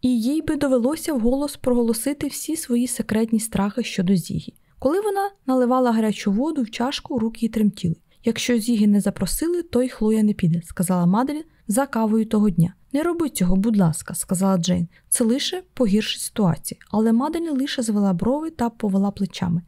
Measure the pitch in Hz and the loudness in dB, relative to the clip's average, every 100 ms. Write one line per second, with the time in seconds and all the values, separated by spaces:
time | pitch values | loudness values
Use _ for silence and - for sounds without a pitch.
0 | 254 247 220 302 311 302 285 254 233 320 | 2 0 0 -2 -2 -2 2 2 2 -2
1 | - 285 220 269 294 - - 240 233 233 | -2 0 2 0 -2 -4 0 2 2 0
2 | - 285 294 - - 320 - 240 247 - | -2 -4 -6 -6 -6 -6 -2 0 0 -4
3 | 214 214 226 220 214 - 202 226 226 - | -2 0 2 0 0 -2 -2 -2 -6 -2
4 | 185 196 - 160 - - _ _ 262 339 | 2 2 0 -8 -8 -20 _ _ 0 0
5 | 415 392 403 392 - 254 247 254 247 226 | 0 -2 -4 -6 -2 2 4 4 4 2
6 | 220 208 - 202 285 311 226 - 240 285 | 2 0 0 0 0 -2 -4 -2 -4 -4
7 | - 269 220 226 233 226 208 196 175 160 | -4 -2 -2 -2 -2 2 0 2 -4 -4
8 | _ _ - 226 - 240 220 233 208 202 | _ _ -4 -2 0 0 2 2 4 4
9 | 196 196 185 - 320 349 339 240 254 - | 2 -2 -4 -2 -2 -2 -2 0 0 0
10 | 214 220 214 202 175 170 - - 180 185 | 0 2 2 2 0 0 -4 -6 -2 2
11 | 175 202 269 294 320 _ - 214 269 233 | 2 2 0 -4 -10 _ -2 0 0 0
12 | 220 220 220 214 208 170 170 - _ 277 | 0 0 0 2 2 2 0 -2 _ -2
13 | 330 339 311 - 180 190 214 208 175 156 | -2 0 -2 0 2 2 2 2 2 0
14 | - 170 - 180 196 190 170 180 170 _ | -8 -10 -6 0 2 2 0 -2 -2 _
15 | _ - 226 254 - 370 - - 247 202 | _ 0 0 0 -2 -6 -10 -2 2 2
16 | 214 - - - 196 - - - - 208 | 0 -6 -8 0 0 0 -6 -14 -6 0
17 | 220 226 285 330 330 277 277 - 226 208 | 2 2 0 -2 -4 -2 -4 -4 -2 2
18 | 202 180 226 277 320 320 233 233 214 190 | 2 2 0 -2 -4 -4 -4 -2 -2 0
19 | 202 202 196 - 180 170 | 0 -2 -6 -4 -2 -4